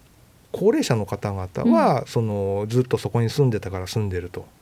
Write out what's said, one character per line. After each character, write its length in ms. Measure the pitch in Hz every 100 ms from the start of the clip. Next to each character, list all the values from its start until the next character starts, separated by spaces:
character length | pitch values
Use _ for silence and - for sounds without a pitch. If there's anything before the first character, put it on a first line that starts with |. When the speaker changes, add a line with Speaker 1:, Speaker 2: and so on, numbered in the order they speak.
| - _ - _ -
Speaker 1:
高 140 | - 196
齢 180 | 302
者 120 | - 113
の 100 | 98
方 240 | 104 104
々 460 | 98 92 - 233 330
は、 260 | 254 131
Speaker 2:
う 20 |
ん。 20 | -
Speaker 1:
そ 160 | 123
の、 440 | 110 101 98 101 107
ず 140 | 123
っ 20 |
と 140 | 127 110
そ 100 | -
こ 140 | 117
に 80 | 113
住 160 | - 135
ん 40 |
で 100 | 107
た 100 | 92
か 80 | 92
ら 80 | 92
住 180 | 113
ん 40 | 104
で 120 | 90
る 100 | 87
と。 160 | - - -